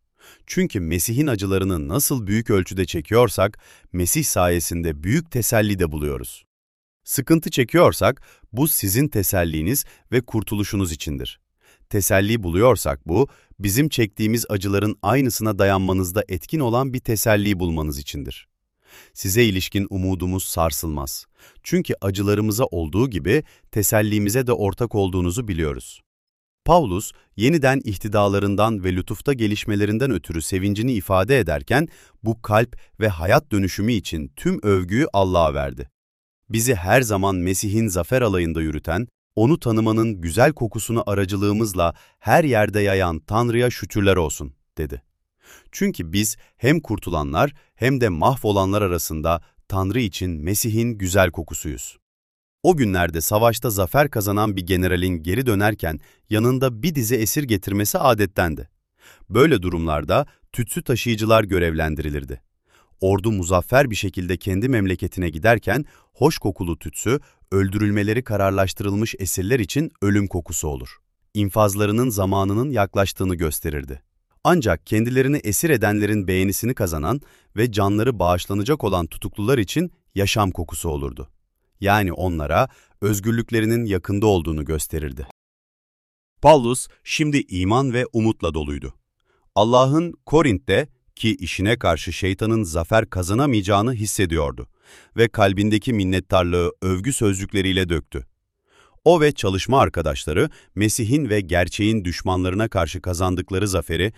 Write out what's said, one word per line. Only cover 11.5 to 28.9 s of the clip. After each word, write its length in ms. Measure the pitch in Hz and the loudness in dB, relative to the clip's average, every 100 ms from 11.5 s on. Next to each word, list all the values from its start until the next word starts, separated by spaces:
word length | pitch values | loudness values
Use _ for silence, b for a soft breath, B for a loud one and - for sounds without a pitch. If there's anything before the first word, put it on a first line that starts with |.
| _ b b b | _ b b b
Teselli 540 | 104 - 98 101 117 | -2 2 2 2 0
buluyorsak 640 | 87 87 127 101 76 69 - | 0 4 4 4 0 -6 -2
bu, 200 | 92 139 b b b | 0 0 b b b
bizim 300 | 98 110 151 | -2 2 0
çektiğimiz 560 | - 110 - 107 117 - | 2 -2 0 0 0 -2
acıların 460 | 104 101 98 104 - | -4 0 0 0 -2
aynısına 580 | 101 131 127 - 113 98 | 0 2 2 0 -2 2
dayanmanızda 640 | 98 95 95 95 90 101 - | 2 2 2 0 0 -2 -4
etkin 300 | 90 - 156 | -6 -4 -4
olan 340 | 127 117 135 | 0 0 -2
bir 60 | 123 | -4
teselli 600 | - 107 117 104 104 92 | -4 -2 2 2 2 0
bulmanız 400 | 87 80 78 69 | -2 -2 -4 -6
içindir. 480 | - 73 64 - - _ _ _ B B B | -8 -10 -10 -14 -20 _ _ _ B B B
Size 300 | - 98 107 | -10 -2 4
ilişkin 440 | 117 92 - 101 98 | 4 2 -2 -4 -4
umudumuz 540 | 98 92 92 92 95 | -2 -2 -2 -2 -4
sarsılmaz. 840 | - - 82 - 82 73 69 - - b b b | -4 -2 -2 -2 -6 -6 -6 -10 -16 b b b
Çünkü 300 | - 180 156 113 | -4 -2 -2 -4
acılarımıza 640 | 101 98 101 104 107 104 135 | -4 -2 0 2 0 0 -2
olduğu 440 | 85 78 90 131 | -2 -2 0 0
gibi 340 | - 87 139 - b b | -2 0 0 -2 b b
tesellimize 760 | 110 98 110 107 104 101 123 123 | -4 0 2 2 0 0 -2 0
de 60 | |
ortak 420 | 120 101 - 117 107 | 0 0 -2 -2 0
olduğunuzu 520 | 95 90 87 98 110 | 0 0 -2 -2 -4
biliyoruz." 540 | 82 76 64 - - _ _ _ _ _ _ - | -2 -2 -4 -12 -20 _ _ _ _ _ _ 4
Paulus, 460 | 175 120 90 - - b - | 4 4 -2 -6 -14 b 0
yeniden 440 | 120 165 131 135 | 2 4 2 0
ihtidalarından 1000 | 110 95 107 104 101 98 101 98 110 107 | -2 -6 -2 2 4 2 2 2 0 0
ve 120 | 92 | -2